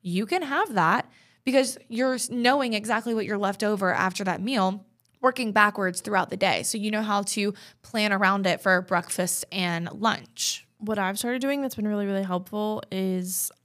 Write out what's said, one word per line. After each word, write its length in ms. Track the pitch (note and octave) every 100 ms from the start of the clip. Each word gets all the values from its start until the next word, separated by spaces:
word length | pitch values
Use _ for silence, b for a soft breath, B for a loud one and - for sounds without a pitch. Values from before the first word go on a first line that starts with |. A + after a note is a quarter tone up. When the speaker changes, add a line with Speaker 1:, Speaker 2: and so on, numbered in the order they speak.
Speaker 1:
you 240 | F3+ F3+ A3
can 160 | F4+
have 320 | D4+ C#4+ G4+
that 360 | G#3 D#3+ G#3+ - b b b
because 320 | - C4 B3+ - -
you're 260 | A3+ C4
s-, 160 | B3+ -
knowing 420 | A#3+ A#3+ C#4+ B3+
exactly 420 | G#3+ G#3+ A3+ A3+
what 120 | A3+ G#3
you're 100 | G#3
left 260 | G3 G3+
over 280 | G#3 G#3 F#3+
after 300 | - F#3 F3+
that 160 | F#3+ E3+
meal, 460 | G3+ C4 F#3 G3+ - _ _ _
working 320 | C4 B3+ A#3
backwards 480 | G#3 G#3 G3+ F#3+ F3+
throughout 300 | - G3 -
the 60 | -
day. 260 | G3 G2+
So 160 | - A3
you 120 | G#3
know 120 | G#3+
how 200 | G#3+ G3+
to 300 | G3+ - G3+ G3 B B
plan 300 | - A3+ G#3+
around 340 | G3 F#3+ G3 F#3+
it 140 | F3
for 180 | G3 F#3
breakfast 640 | F3+ F3+ E3+ - F3 - -
and 380 | F#3+ F3+ E3+ E3+
lunch. 760 | G#3+ A3 - - - - - - -
Speaker 2:
What 200 | G#3+ G#3+
I've 200 | F#3+ G3+
started 240 | A#3+ B3+
doing 180 | C4+ C#4+
that's 120 | C4+
been 120 | - G#3+
really, 200 | G#3 G3+
really 180 | G3
helpful 580 | F#3+ F3+ F#3 G#3 G#3+ G#3+ -
is 640 | F#3+ F#3+ F#3 F3+ F#3 - _